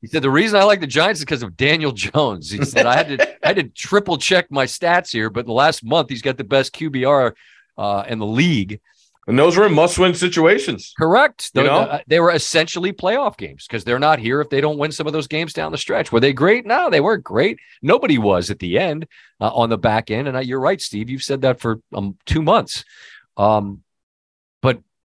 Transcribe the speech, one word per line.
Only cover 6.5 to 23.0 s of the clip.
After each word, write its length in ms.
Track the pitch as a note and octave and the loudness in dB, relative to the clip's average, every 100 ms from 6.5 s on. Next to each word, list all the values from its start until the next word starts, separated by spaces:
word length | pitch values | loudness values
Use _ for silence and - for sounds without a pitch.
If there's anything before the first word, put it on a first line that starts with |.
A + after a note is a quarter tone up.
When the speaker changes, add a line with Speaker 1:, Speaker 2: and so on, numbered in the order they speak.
| C3+ C3 | 0 0
Speaker 1:
Q 160 | - D#3+ | -4 -6
B 160 | C3+ B2+ | -2 2
R, 300 | C#3+ B2 - _ _ _ - | 4 2 -2 _ _ _ -10
uh, 260 | G#2 G2+ G2+ | -4 -4 -6
in 80 | A2+ | -6
the 60 | G#2+ | -4
league." 560 | A2+ F3 C#3+ F#2+ G#2 _ _ _ _ - | 0 2 2 -2 -8 _ _ _ _ -2
Speaker 2:
And 140 | B2 | 2
those 160 | D#3+ E3+ | 4 4
were 100 | G#3 | 4
in 80 | |
must-win 400 | D3+ D#3+ - F#3 F3 | 4 2 4 2 2
situations. 760 | G3 F3 D#3+ G#3 - A2 - - | -2 2 4 4 0 -8 -10 -4
Speaker 1:
Correct. 520 | D#3+ G#3 C#4+ _ - C3+ | 2 4 2 _ -6 0
Speaker 2:
You 60 | |
Speaker 1:
They, 60 | C3+ | 2
Speaker 2:
know? 60 | D3+ | 2
Speaker 1:
uh, 240 | A3+ D3 - | 0 -4 0
they 120 | D#3 | 2
were 120 | E3+ | 4
essentially 600 | E3+ - E3 D#3 - F#3 | 2 0 0 0 -2 -6
playoff 460 | G3+ F#3 A#3+ C4+ - | -4 -2 -2 -2 -6
games 280 | F#2 C#2 - | -16 -16 -10
'cause 160 | A#2 A2+ | -10 -4
they're 120 | B2 | 0
not 220 | D3 D#3 | 2 2
here 220 | A2+ C#3 | 0 -2
if 80 | D3 | 0
they 100 | C3+ | 0
don't 180 | D3 D3+ | 0 -2
win 140 | D3 | -6
some 160 | D3+ D#3+ | -4 -6
of 60 | |
those 140 | D#3 C#3 | -6 -4
games 260 | D#3 D#3+ | -6 -6
down 180 | D#3 D#3 | -6 -8
the 60 | D#3 | -8
stretch. 340 | - - D#3 | -4 -4 0
Were 80 | A#2 | 2
they 140 | C3 | 2
great? 320 | C#3 D#3 A#3 A#3 | 2 2 2 2
No, 240 | B3 A3 | 0 2
they 100 | E3 | 2
weren't 240 | D#3 A3 | 2 -2
great. 340 | C3+ G2+ E3+ A3+ _ _ | -2 0 0 -2 _ _
Nobody 360 | C#3+ B3 B3+ C#3 | 0 2 4 2
was 320 | G#2+ F#2 E2+ | 4 2 0
at 80 | G2+ | -6
the 180 | F2+ F#2 | -2 0
end, 300 | F#3 D3+ D#3+ _ _ _ | 0 -4 -10 _ _ _
uh, 100 | G#2+ | -4
on 160 | A#2 A#2 | 0 0
the 80 | A2+ | 0
back 340 | A2+ G#2+ A2+ | 0 0 -2
end. 160 | A2 C#3+ | -6 -4
And 80 | B2+ | -6
I, 40 | |
you're 180 | C3 C3 | -6 -2
right, 220 | C3 B2+ | -2 -2
Steve. 280 | - G#2 A2+ | -6 -8 -8
You've 140 | C3 | -8
said 160 | - C#3 | -6 -2
that 180 | C3 B2 | 0 0
for, 180 | A#2 A2 _ | -2 -4 _
um, 240 | - G2+ F#2+ - | -8 -8 -8 -2
two 160 | D#3 | 0
months. 420 | D#3 G#3+ A#2 - - - | 2 2 0 -10 -14 -20